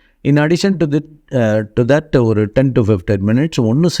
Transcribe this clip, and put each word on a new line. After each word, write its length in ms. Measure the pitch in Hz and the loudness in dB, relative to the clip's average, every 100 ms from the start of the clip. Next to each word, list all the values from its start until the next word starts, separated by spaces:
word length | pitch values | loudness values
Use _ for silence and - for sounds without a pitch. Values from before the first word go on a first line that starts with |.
| _ _ | _ _
In 120 | 147 147 | -2 0
addition 400 | 151 170 196 180 | 2 0 0 -2
to 100 | 160 | -2
that, 180 | 147 151 - - | -4 -6 -16 -6
uh, 420 | 135 110 107 107 | -2 0 -2 -2
to 120 | - | -2
that 400 | 117 147 156 135 | 0 0 0 0
ஒரு 280 | 113 104 104 - | 2 0 0 0
ten 120 | 139 | 0
to 100 | 123 | 2
fifteen 380 | 104 104 - 101 101 | 0 0 -2 -2 0
minutes 320 | 117 160 - | 0 -2 -2
ஒண்ணும் 320 | 110 127 175 - | 0 0 0 0